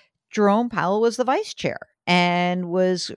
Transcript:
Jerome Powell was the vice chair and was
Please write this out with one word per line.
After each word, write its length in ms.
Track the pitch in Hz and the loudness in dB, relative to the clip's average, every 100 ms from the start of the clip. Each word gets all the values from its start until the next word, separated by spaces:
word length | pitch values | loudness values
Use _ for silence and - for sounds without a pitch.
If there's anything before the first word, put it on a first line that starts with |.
| _ _ _ | _ _ _
Jerome 380 | 214 202 208 240 | 0 2 2 0
Powell 320 | 190 170 208 | -2 -2 2
was 160 | 233 226 | 0 0
the 80 | 247 | 0
vice 280 | 330 427 | -2 -4
chair 260 | - 156 - - _ - | -6 -6 -6 -12 _ 0
and 600 | 180 175 175 180 180 175 | 2 4 2 0 -2 -2
was 420 | 180 185 180 - | 0 2 0 -4